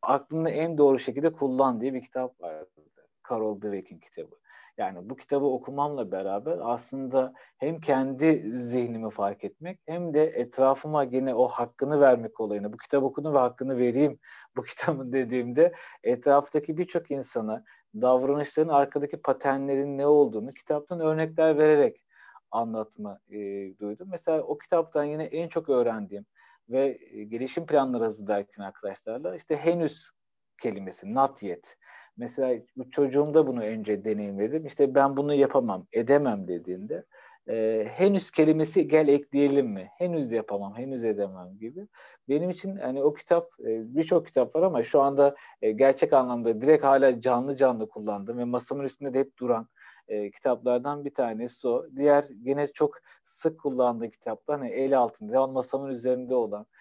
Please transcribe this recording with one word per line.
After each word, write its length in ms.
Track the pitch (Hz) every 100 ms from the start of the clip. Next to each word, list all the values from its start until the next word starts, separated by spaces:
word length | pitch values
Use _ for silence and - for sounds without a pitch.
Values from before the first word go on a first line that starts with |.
aklını 480 | - 139 - 160 160
en 280 | 139 165 151
doğru 200 | 143 135
şekilde 340 | - 127 160
kullan 480 | 160 139 127 135 117
diye 140 | 131
bir 80 | 127
kitap 380 | - 131 127 -
vardı. 300 | 87 78 78 _ 76 _ _ _ -
Carol 320 | 113 110 101
Dweck'in 380 | 104 98 92 85
kitabı. 440 | _ - 80 _ _ - - -
Yani 320 | 95 92 101
bu 60 | 127
kitabı 280 | - 143
okumamla 680 | 139 131 131 139 147 143 104
beraber 460 | 95 98 101 147 175
aslında 720 | 117 120 - 135 131 131 131 - - -
hem 220 | 143 165
kendi 680 | 160 135 135 127 160 147 107
zihnimi 580 | 123 120 123 120 113 110
fark 340 | 107 101 101
etmek 360 | 101 - 170 190 -
hem 280 | 170 170
de 100 | 151 156
etrafıma 760 | - 123 - 135 139 151 151
yine 320 | 131 127 135
o 140 | 120 123
hakkını 520 | - 120 - 139 147
vermek 400 | 139 120 113 -
olayını, 320 | 107 104 104
"Bu 40 | 107
kitap 260 | - 139
okudum 320 | 135 139 151
ve 40 | 143
hakkını 400 | 123 120 131 123
vereyim 400 | 123 123 147 143 - - - -
bu 60 |
<laughs> 0 |
kitabın." 480 | - - - 139 127
dediğimde 600 | 131 120 127 120 123 175 - - -
etraftaki 760 | - 123 143 139 147 151 151 156
birçok 320 | 175 165 -
insana 540 | 139 123 120 110 110 - _ _
davranışların 760 | 107 123 127 135 147 147 - 160
arkadaki 480 | 143 143 143 147 160
paternlerin 760 | - 135 139 135 139 139 143 139
ne 80 | 143
olduğunu 440 | 147 131 107 113
kitaptan 500 | - - 151 147 175
örnekler 580 | 156 160 156 160 160 151
vererek 460 | 156 147 123 - _ _ - - _
anlatma, 680 | 226 233 220 214 214 208 196 _
e, 100 | 208 196 202 190 190
duydum. 300 | 208 214 190
Mesela 320 | 175 - 156
o 160 | - 147
kitaptan 460 | - 170 160 151
yine 200 | 147 151
en 240 | 156 160 165
çok 200 | 165 156
öğrendiğim 580 | 127 117 110 98 101 - _ _ _ -
ve, 300 | 131 139 - -
e, 140 | 107
gelişim 420 | 104 117 127 - 156
planları 380 | 147 131 123
hazırlarken 580 | 113 107 101 101 101 -
arkadaşlarla 720 | 98 - 101 95 - 120 175 175
işte 200 | - 147
henüz 540 | 160 175 160 - - _ _ _ _ _
kelimesi, 520 | - 98 - - -
not 280 | 123 139 -
yet. 340 | 202 87 - _ _ - - -
Mesela 440 | 120 139 131 123 - 131
bu 140 | 127
çocuğumda 560 | - 139 139 151 156 135
bunu 160 | 123
önce 420 | 107 113 147 -
deneyimledim. 640 | 110 107 202 196 208 160 151
İşte, 280 | - 139
"Ben 220 | 135 139 139
bunu 180 | 147
yapamam, 520 | 143 135 135 117 92 -
edemem." 560 | 113 113 143 139 104 92
dediğinde, 560 | 87 90 92 107 160 - _ - _ -
e, 380 | 113 110 110 110
henüz 400 | 120 196 196 -
kelimesi 580 | - 156 156 156 185 156
"Gel 200 | 156 151
ekleyelim 580 | 143 - 139 143 139 123
mi? 220 | 98 - -
Henüz 340 | 180 165 123
yapamam, 440 | 113 107 101 98 110
henüz 280 | 135 131
edemem." 540 | 113 104 98 95 90 98
gibi. 300 | 113 170 214 _ - _ -
Benim 220 | 147 180
için 260 | 180 98 -
hani 260 | 127 135
o 120 | 147
kitap, 340 | 147 - 170 170 -
e, 360 | 113 113 113 139
birçok 300 | 160 175 165
kitap 300 | 131 120 156
var 60 |
ama 200 | 185 156
şu 180 | - 156
anda, 340 | 139 139 143 143 - _
e, 100 | 110
gerçek 400 | 107 135 135 -
anlamda 480 | 135 123 120 117 110
direkt 240 | 135 156
hala 360 | 139 135 135 120
canlı 360 | 131 123 135 135
canlı 320 | 131 113 110
kullandığım 500 | 110 107 101 98 120
ve 60 |
masamın 400 | 120 123 123 143
üstünde 300 | 135 - 139
de 60 | 127
hep 180 | 135 -
duran, 300 | 127 117 113 _ - - -
e, 220 | 107 101
kitaplardan 720 | - 131 117 123 123 139 147
bir 100 | 143
tanesi 540 | - 120 110 120 - 127
o. 180 | 120 - 131
Diğer 280 | 147 143 143
yine 360 | 107 123 143 143
çok 300 | - 147 - _ _
sık 360 | _ - 165 160
kullandığım 500 | 143 127 123 117 113
kitaplar, 480 | - 117 110 - 147
hani 120 | 123
el 280 | 127 135 135
altında, 480 | 117 - 107 127 131
masamın 420 | 131 127 135 139
üzerinde 440 | 123 123 127 123
olan, 320 | 127 110 104 107 _